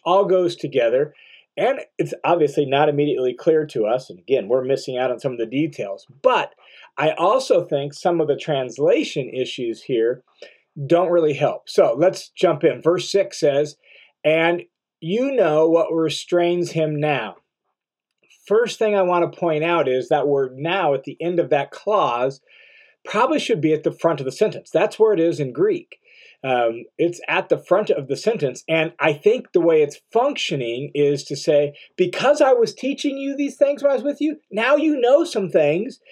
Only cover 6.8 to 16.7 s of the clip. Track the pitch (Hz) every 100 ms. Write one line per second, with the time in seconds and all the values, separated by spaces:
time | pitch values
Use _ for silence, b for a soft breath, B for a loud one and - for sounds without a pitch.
6.8 | B - 156 156 175 254 - 190 - 143
7.8 | 143 143 180 170 147 131 - 143 127 117
8.8 | 156 262 269 151 127 127 123 - 120 110
9.8 | - 123 113 123 _ B B B B -
10.8 | 135 170 180 175 156 139 139 - - -
11.8 | 156 143 170 - - - 175 151 160 123
12.8 | 156 180 175 196 190 - 147 139 147 -
13.8 | b b b _ 151 160 165 175 - _
14.8 | _ _ 160 208 269 262 175 151 160 165
15.8 | 160 165 160 156 - 175 175 175 170